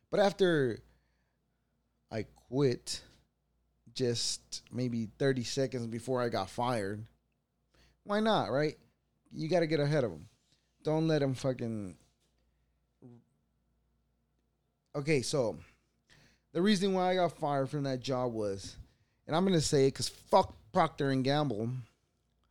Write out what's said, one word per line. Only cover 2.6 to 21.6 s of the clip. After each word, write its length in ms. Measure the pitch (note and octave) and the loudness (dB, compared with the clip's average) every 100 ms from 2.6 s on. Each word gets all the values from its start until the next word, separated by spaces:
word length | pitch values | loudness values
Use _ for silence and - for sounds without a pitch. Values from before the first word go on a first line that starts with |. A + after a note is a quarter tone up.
| C#3 B2 - - - _ _ _ _ _ _ _ - | 0 0 -6 -12 -12 _ _ _ _ _ _ _ -14
just 720 | A#2 B2 A#2 - - - - - | -4 -2 0 -2 -6 -10 -16 -10
maybe 380 | A#2+ B2+ A#2 A2 - | -6 -4 -4 -6 0
thirty 240 | C#3 C3 | 0 0
seconds 440 | A2 - C3 B2+ A#2 | -2 -2 -2 -2 -6
before 340 | A2+ A#2+ B2+ | -6 -4 -2
I 80 | A#2+ | 0
got 200 | G#2+ G2 | -2 -4
fired, 540 | - A#2+ A#2+ G2 G#2 A2+ _ _ _ _ _ _ _ _ _ - | -2 -2 0 -2 -6 -12 _ _ _ _ _ _ _ _ _ -4
why 160 | G#3 | 0
not, 300 | A3 G3 G2+ | 2 2 2
right? 260 | B2+ D3+ - _ _ _ _ _ | 0 -2 -4 _ _ _ _ _
You 180 | - D#3 | -8 0
gotta 180 | F3+ D#3+ | 0 2
get 120 | D#3 | 2
ahead 240 | D3 D#3 | 2 0
of 100 | A#2 | 0
'em. 140 | D#2 F2 _ _ _ _ _ | -4 -14 _ _ _ _ _
Don't 240 | D#3 D#3 D#3+ | -2 0 2
let 140 | D3+ | 2
'em 140 | C#3 B2 | 0 0
fucking. 600 | C#3 B2 A#2 A2 F#2+ - _ _ _ _ _ _ _ _ _ _ B2+ A#2+ _ _ _ _ _ _ _ _ _ _ _ _ _ _ _ _ _ D3 | -2 -2 -4 -6 -8 -12 _ _ _ _ _ _ _ _ _ _ -20 -20 _ _ _ _ _ _ _ _ _ _ _ _ _ _ _ _ _ -6
Okay, 260 | C#3+ D3 | 0 0
so 360 | - D3+ A2+ D#2+ - _ _ _ _ - _ _ _ | 2 0 0 -4 -12 _ _ _ _ -20 _ _ _
the 80 | D#3+ | 0
reason 320 | G3 G3+ G3 | 2 2 2
why 180 | F#3 F3+ | 2 2
I 40 | F#3 | 2
got 220 | E3+ - | 0 0
fired 320 | D3+ C#3+ C3+ | -2 0 -2
from 140 | D3 | -2
that 160 | C#3 C3 | -4 -4
job 320 | B2+ B2+ B2+ | -2 -2 -2
was, 460 | A2 G#2 G2 - - - _ _ _ - | -2 -4 -4 -10 -16 -20 _ _ _ -4
and 80 | D#3 | 0
I'm 80 | |
gonna 160 | G3 E3+ | 4 4
say 280 | - D3 C3+ | 4 4 4
it 80 | - | 2
'cause 120 | A#2+ | -6
fuck 480 | - - F#3+ F#3 - - | -8 2 4 4 -4 -4
Procter 380 | F#3+ D#3+ - C#3 | 0 0 0 -2
and 140 | C3 | 0
Gamble. 460 | C3 D3 D3 G#2 | 2 2 0 -2